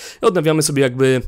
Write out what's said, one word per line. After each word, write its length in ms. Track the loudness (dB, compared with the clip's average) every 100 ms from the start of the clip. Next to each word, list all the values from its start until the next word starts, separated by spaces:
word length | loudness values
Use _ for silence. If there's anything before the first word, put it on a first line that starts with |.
| -18 -2
odnawiamy 420 | 0 0 0 0
sobie 200 | 0 0
jakby 400 | -2 2 0 0